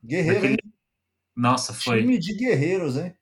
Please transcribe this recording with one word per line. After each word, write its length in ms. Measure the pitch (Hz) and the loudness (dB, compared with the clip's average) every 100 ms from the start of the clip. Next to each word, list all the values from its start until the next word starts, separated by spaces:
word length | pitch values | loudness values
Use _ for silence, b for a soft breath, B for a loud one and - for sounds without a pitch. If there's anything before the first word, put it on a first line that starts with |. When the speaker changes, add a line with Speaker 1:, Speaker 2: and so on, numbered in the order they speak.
Speaker 1:
Guerreiro, 300 | 113 160 160 196 | -6 -2 2 2
Speaker 2:
daquele 180 | 208 | 2
Speaker 1:
hein? 200 | - - _ _ _ _ _ _ - | -2 -4 _ _ _ _ _ _ 0
Speaker 2:
Nossa, 380 | 123 123 - | 2 2 -2
foi. 280 | - - 240 | -8 0 2
Speaker 1:
Time 160 | 233 247 | 2 2
de 180 | 170 214 | -2 -4
guerreiros, 600 | 254 156 151 190 165 131 | 0 2 2 0 -2 -4
hein? 180 | 175 - | -6 -12